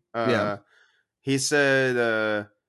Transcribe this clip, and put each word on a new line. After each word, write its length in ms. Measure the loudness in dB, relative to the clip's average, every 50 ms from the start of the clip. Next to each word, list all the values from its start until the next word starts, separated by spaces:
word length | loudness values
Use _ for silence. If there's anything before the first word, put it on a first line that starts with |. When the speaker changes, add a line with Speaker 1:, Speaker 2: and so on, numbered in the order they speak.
| _ _ -6
Speaker 1:
uh, 140 | -4 -2 0
Speaker 2:
Yeah. 280 | 0 0 -2 -2 -4 -8 -12 _ _ _ _ _ _ _ _ _ _ _
Speaker 1:
he 180 | _ -4 -2 -2
said, 580 | 0 0 0 2 2 4 4 2 2 2 2
uh, 520 | 0 0 0 0 0 0 0 -2 -2 -4 -8 _ _ _